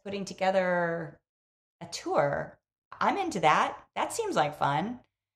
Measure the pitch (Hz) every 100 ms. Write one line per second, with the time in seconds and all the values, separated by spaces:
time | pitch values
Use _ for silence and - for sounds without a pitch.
0 | 202 202 185 - 185 190 185 175 170 170
1 | 151 - _ _ _ _ _ - 170 -
2 | 339 359 143 - - - _ _ _ -
3 | 202 359 359 208 160 170 269 - - 196
4 | 311 - 427 233 147 147 139 147 202 247
5 | _ _ _